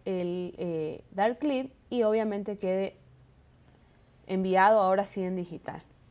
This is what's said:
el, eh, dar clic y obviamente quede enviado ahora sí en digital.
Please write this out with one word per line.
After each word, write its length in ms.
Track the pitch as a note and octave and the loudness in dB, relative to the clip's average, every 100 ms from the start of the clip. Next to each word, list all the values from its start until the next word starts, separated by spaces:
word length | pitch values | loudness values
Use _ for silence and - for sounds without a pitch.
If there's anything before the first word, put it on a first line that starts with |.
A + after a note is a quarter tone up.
el, 500 | - F#3 F3 F3+ F3+ - | -6 -4 -2 -4 -6 -6
eh, 460 | F3+ E3 D#3 - - | -6 -4 -4 -8 -10
dar 280 | F#3 G#3+ B3 | -2 0 0
clic 340 | D4 C4 C4 - _ | -2 -2 -4 -12 _
y 120 | B3 | 0
obviamente 560 | G#3+ A3 A3 G3+ G#3 G3+ | 2 2 0 -2 -6 -4
quede 380 | F#3 F#3+ G3 - - - - _ _ _ _ _ _ _ _ _ - | -2 0 -2 -6 -20 -20 -20 _ _ _ _ _ _ _ _ _ -6
enviado 540 | F#3+ F#3 F#3 G3 A3 | -2 2 6 6 6
ahora 260 | F#3+ F#3+ G3+ | 4 2 -2
sí 160 | G3+ | -4
en 140 | F#3 F#3 | -4 -4
digital. 460 | F3 D#3 - D#3+ - _ _ | -8 -10 -12 -12 -16 _ _